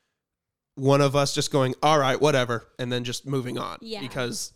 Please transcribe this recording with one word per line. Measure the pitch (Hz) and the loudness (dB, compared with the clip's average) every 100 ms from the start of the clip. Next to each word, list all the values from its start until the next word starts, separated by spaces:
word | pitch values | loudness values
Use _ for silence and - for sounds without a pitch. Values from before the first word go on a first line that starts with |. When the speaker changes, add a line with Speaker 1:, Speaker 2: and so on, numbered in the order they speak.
| _ _ _ _ _ _ _ - | _ _ _ _ _ _ _ -2
Speaker 1:
one | 135 139 | 4 4
of | 139 143 | 4 2
us | 139 | 0
just | 147 - | -2 0
going, | 147 127 - | 0 0 2
"All | 147 156 | 2 4
right, | 135 127 | 2 2
whatever," | 147 135 123 117 - - | 4 2 0 -4 -8 -10
and | 123 | -4
then | 123 | -4
just | 123 - 139 | -4 -8 -6
moving | 135 123 123 | -6 -4 -8
on. | 90 82 | -8 -10
Speaker 2:
Yeah. | 226 208 | -12 -12
Speaker 1:
Because | 123 139 120 110 - | -10 -6 -6 -6 -10